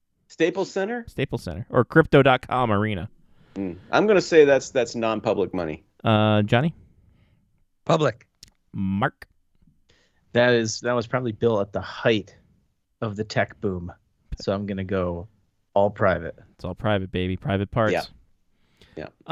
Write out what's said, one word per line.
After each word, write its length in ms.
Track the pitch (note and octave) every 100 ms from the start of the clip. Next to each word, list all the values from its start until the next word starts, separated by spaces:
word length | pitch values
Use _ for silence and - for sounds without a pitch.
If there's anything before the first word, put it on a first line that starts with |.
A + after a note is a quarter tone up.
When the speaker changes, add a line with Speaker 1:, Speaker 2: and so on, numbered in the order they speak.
| _ _ _
Speaker 1:
Staples 420 | - E3 F3+ F3+
Center? 340 | - G3 A#3+ A#3
Speaker 2:
Staples 340 | - C3+ B2
Center. 240 | - E2 A#2
Or 140 | B2 A#2
Crypto 380 | D#3+ D#3+ D3
dot 240 | C3+ B2+ -
com 240 | B2+ B2
Arena. 380 | G2+ G#2+ G2+ F#2+ - _ _ _ -
Speaker 1:
Mm. 220 | F#2+ F2 -
I'm 160 | B2 G3+
gonna 140 | G3
say 240 | D#3 E3 C#3+
that's, 260 | C3+ -
that's 240 | C3+ A#2 B2
non-public 600 | A2+ A2 A2 G2 F#2 F#2
money. 300 | E2 D2+ _ _ -
Speaker 2:
Uh, 380 | G#2+ G#2+ G#2+
Johnny? 320 | G#2 A#2 D#3 - - _ _ _ _ _ _ _ _ _ -
Speaker 3:
Public. 420 | D#3+ D3 - _ _ - _ _
Speaker 2:
Mark? 540 | - G2 G2 C3 - - _ _ _ _ _ _ _ _ _ _
Speaker 4:
That 200 | A#2+ A#2+
is, 280 | A#2+ A2+ -
that 120 | A#2+
was 140 | B2 A#2
probably 260 | B2+ B2+
built 280 | G#2+ A#2 A2
at 100 | G2+
the 80 | -
height 560 | F#2 - A#2+ A2 F#2 - _ _ _ _ _ _
of 160 | A2+ G2+
the 80 | G#2
tech 340 | - G2+ -
boom. 300 | G#2+ F#2 F2 - _ _ _ -
So 120 | -
I'm 140 | G2 G2+
gonna 180 | G2 F#2
go 440 | F#2+ F2+ F2 G2+ _ _ _ _
all 160 | - G2+
private. 460 | - G#2 E2+ E2 - - _
Speaker 2:
It's 80 | F2+
all 100 | F2+
private, 360 | G#2+ G#2 F#2+
baby. 260 | F2+ F2+ F#2
Private 340 | - G2 G2
parts. 220 | - A2 F2
Speaker 1:
Yeah. 80 | - - _ _ _ _ _ _ _ -
Yeah. 100 | - _ -